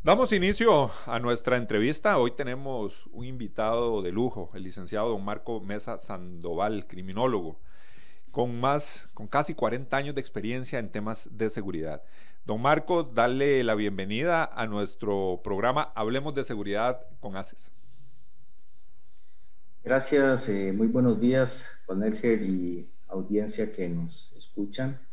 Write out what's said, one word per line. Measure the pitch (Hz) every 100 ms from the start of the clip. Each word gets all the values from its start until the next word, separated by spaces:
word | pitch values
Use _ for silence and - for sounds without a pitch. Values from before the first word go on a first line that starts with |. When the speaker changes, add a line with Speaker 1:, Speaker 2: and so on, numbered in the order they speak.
Speaker 1:
Damos | 156 202 254
inicio | 202 185 202 226 160 127 - -
a | 117
nuestra | 120 117 - 123
entrevista. | 110 107 120 151 214 175
Hoy | 120
tenemos | 131 131 127 139 123 101 - -
un | -
invitado | 123 131 104 - 110 117 120 107
de | 90
lujo, | 95 123 113 85
el | 98
licenciado | 92 98 90 107 117
don | 107
Marco | 98 104 - 113
Mesa | 95 104 - 101
Sandoval, | - 95 90 85 85 82 104 107 -
criminólogo, | 92 92 98 131 107 80 - - - - - - - -
con | - 123 117
más, | 131 147 147 - -
con | - 107
casi | 139 151
cuarenta | 156 113 123 135 135
años | 143
de | 139
experiencia | 120 110 104 127 123 127
en | 104
temas | 107 104 110 -
de | 107 110
seguridad. | 113 98 82 78 73 - - - -
Don | - 110
Marco, | 135 156 156 175
dale | 143 110 120 131 139 135
la | 120
bienvenida | 107 104 95 95 110 165 165
a | 151 - 113
nuestro | 104 101 - 104 98 95 90
programa | 104 98 117 143 - 113
Hablemos | 107 127 147 139
de |
Seguridad | 131 110 98 101 123 127 - -
con | 104
aces. | 95 98 - - - - - - - - - - - - - - - - - - - - - - -
Speaker 2:
Gracias, | - 135 135 143 139 123 113
eh, | 98 95
muy | 98 113
buenos | 127 123 101
días, | 120 131 127 - - -
Juan | - 95
Erger | 107 107 120 107
y | 95 92 90 85 - - -
audiencia | 95 90 104 - - -
que | - 87
nos | 85 85 - - -
escuchan. | - - 101 127 131 135 -